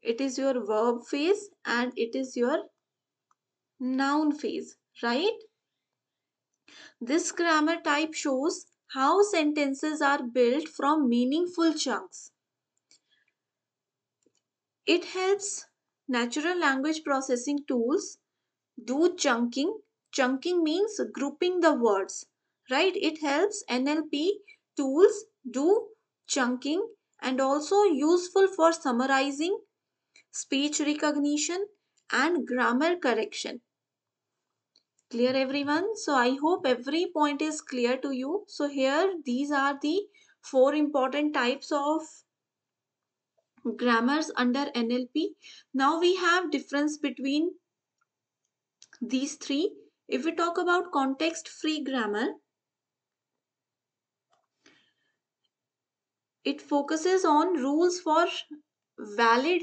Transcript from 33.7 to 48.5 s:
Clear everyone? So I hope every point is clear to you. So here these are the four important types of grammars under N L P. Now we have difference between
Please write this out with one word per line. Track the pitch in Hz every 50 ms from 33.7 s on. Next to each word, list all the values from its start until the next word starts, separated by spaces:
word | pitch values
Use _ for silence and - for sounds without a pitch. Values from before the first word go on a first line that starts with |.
| _ _ _ _ _ _ _ _ _ _ _ _ _ _ _ _ _ _ _ _ _ _ _ _ _ _ _ _
Clear | - 233 240 254 262
everyone? | 269 269 254 269 285 285 285 294 320 359 415 440
So | - - - 294
I | 262 240 247 262 277
hope | 285 311 359 359 -
every | 277 247 240 247 269 294 330 359 359 -
point | 311 294 294 285 285 311
is | 311 302 -
clear | - - - 247 240 240 254 262
to | - 285 277
you. | 254 262 269 320 415 415 _
So | - - 294
here | 285 285 277 262 262 277 302 359 392 392 339 285
these | 262 240 247 285 285 294
are | 277 269 277 285 277
the | - 294 320 392 415 - _ - _ _ _ _
four | _ - - 262 254 269 294
important | 302 302 285 294 277 254 262 254 294 302 302 302
types | 294 247 240 269 269 - -
of | 311 285 277 285 311 320 320 - - - _ _ _ _ _ _ _ _ _ _ _ _ _ _ _ _ _ _ _ _ _ _ _ _ _ _ _ _ _ 240 214
grammars | - 240 247 240 233 240 247 277 302 311 302 -
under | - 247 247 247 277 285 285 -
N | 240 233 226
L | 247 247 254 247 _
P. | 302 330 415 - _ _ - - - - _ _
Now | 262 269 277 320 330
we | 349 349 359
have | 359 349 339 339 359 359 302
difference | 294 277 240 - 262 285 294 302 302
between | - - 277 240 - 254 269 277 302 320 349 370 - _ _ _ _ _ _ _ _ _ _ _ _ _ _ _ _ _ _